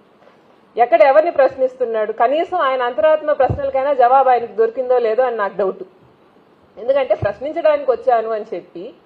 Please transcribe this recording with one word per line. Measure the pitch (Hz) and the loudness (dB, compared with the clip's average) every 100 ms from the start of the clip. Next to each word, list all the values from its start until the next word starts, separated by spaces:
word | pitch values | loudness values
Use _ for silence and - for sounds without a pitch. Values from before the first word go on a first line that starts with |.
| _ _ _ _ _ _ _ - | _ _ _ _ _ _ _ -2
ఎక్కడ | 233 330 | 0 4
ఎవరిని | 285 277 330 | 6 4 2
ప్రశ్నిస్తున్నాడు? | 339 262 269 262 - 240 226 208 | 2 0 0 -4 -4 -4 -4 -4
కనీసం | 214 240 294 359 359 | -2 0 0 -2 -2
ఆయన | 285 262 | -2 -2
అంతరాత్మ | 247 247 311 311 302 | -4 0 2 2 0
ప్రశ్నలకైనా | 285 247 285 277 262 269 | 0 0 0 -4 -4 -2
జవాబు | 277 240 269 262 | 2 4 4 4
ఆయనకు | 247 226 196 | 2 0 -2
దొరికిందో | 220 247 247 254 | -2 -2 -2 0
లేదో | 226 220 | 0 0
అని | 254 226 | -2 -2
నాకు | 196 190 | -6 -2
డౌట్. | 190 185 185 _ _ _ _ _ _ _ _ - | -4 -4 -14 _ _ _ _ _ _ _ _ -12
ఎందుకంటే | 233 277 254 | -2 -2 0
ప్రశ్నించడానికి | - 202 202 277 311 311 294 269 | -2 -2 -6 -8 -2 0 0 0
వచ్చాను | 233 254 233 220 | -2 0 0 0
అని | 220 | -6
చెప్పి | 214 180 170 170 214 349 | -6 -12 -12 -16 -18 -18